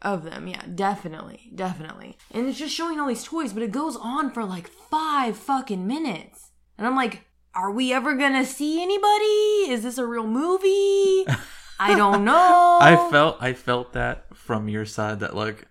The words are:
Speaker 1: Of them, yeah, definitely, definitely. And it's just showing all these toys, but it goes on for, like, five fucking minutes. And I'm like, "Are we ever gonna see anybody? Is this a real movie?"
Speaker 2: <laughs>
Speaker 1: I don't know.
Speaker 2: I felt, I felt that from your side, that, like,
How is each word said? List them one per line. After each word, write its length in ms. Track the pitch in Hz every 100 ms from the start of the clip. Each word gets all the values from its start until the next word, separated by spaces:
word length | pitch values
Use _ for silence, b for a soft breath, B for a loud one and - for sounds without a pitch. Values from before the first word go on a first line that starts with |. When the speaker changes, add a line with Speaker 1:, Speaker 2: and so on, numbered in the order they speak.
Speaker 1:
Of 240 | 202 190
them, 240 | 160 - 180
yeah, 140 | 175 -
definitely, 800 | 175 196 202 165 156 - - -
definitely. 640 | 180 185 175 156 50 - - _
And 160 | 220 254
it's 120 | 262
just 160 | 294
showing 240 | - 330 302
all 100 | 285
these 160 | 233
toys, 280 | - 320 262
but 100 | 208
it 100 | 226
goes 240 | 254 311 240
on 340 | 226 277 285
for, 140 | 233
like, 240 | 202 180 175
five 680 | - - 311 311 285 240 202
fucking 500 | - 269 254 190 185
minutes. 680 | 294 302 160 - - - _ _ -
And 80 | 226
I'm 100 | 269
like, 300 | 240 - _ _ _
"Are 160 | - 196
we 220 | 220 254
ever 220 | 262 262
gonna 320 | 269 277 269 254
see 360 | - 302 320
anybody? 880 | 359 403 415 415 427 415 427 415 359
Is 120 | 240
this 160 | 240 247
a 80 | 240
real 200 | 233 220
movie?" 1000 | 240 330 381 381 392 392 392 392 381 381
Speaker 2:
<laughs> 60 | B B B B -
Speaker 1:
I 120 | 202 403
don't 300 | 202 208 220
know. 520 | 320 359 349 349 349
Speaker 2:
I 260 | 165 170 349
felt, 280 | 143 156 -
I 140 | 127
felt 400 | 127 - 123 123
that 420 | 123 120 127 - -
from 320 | - 110 107
your 160 | 107
side, 360 | 104 - 107 104
that, 140 | 101
like, 320 | 101 110 107 -